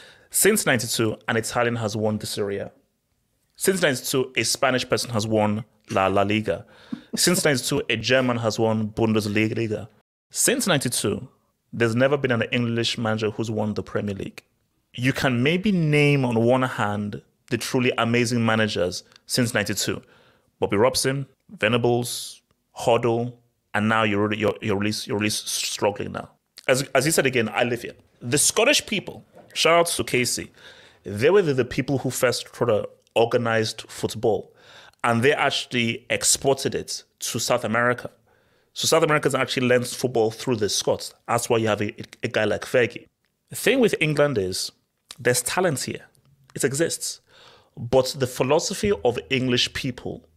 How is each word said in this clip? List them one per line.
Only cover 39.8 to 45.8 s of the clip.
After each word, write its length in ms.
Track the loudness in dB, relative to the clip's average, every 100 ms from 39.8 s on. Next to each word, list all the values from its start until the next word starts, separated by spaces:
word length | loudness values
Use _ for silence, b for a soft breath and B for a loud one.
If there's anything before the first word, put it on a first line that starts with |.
| 0
football 420 | -4 -2 2 0
through 260 | 0 -4 -2
the 120 | 0
Scots. 440 | 0 -2 -2 -6 -12 -2
That's 220 | -2 0
why 80 | 0
you 80 | 2
have 160 | 0
a, 100 | -2 -6 -16 -10
a 60 | -4
guy 160 | 0
like 180 | 0 -2
Fergie. 440 | 0 0 0 -2 -20 _ _ _ _
The 60 | -4
thing 240 | 0 2
with 140 | 2 2
England 380 | 0 2 2 2
is 340 | -2 -4 -8 -12 _ _ -20 -4
there's 240 | 0 0
talent 380 | 0 0 0 -2